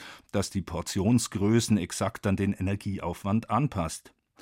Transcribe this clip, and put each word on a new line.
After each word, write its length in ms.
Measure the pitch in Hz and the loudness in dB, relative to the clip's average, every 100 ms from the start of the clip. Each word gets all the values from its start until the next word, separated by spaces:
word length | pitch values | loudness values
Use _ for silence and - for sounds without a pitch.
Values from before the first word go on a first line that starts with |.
| - - _ | -18 -20 _
das 200 | 101 95 | -2 0
die 120 | 98 | -4
Portionsgrößen 1120 | - 85 - 104 95 123 - 95 101 117 113 104 | -4 -6 -2 0 4 4 2 0 4 4 4 2
exakt 480 | 87 - 98 - 104 | 0 -2 -2 0 0
an 100 | 95 | 2
den 160 | 98 | 2
Energieaufwand 1000 | - 92 101 101 95 87 85 98 110 - | 0 -2 -2 -4 -4 -6 -4 0 -2 0
anpasst. 640 | 107 147 101 80 - - _ _ _ | 0 0 -2 -4 -6 -14 _ _ _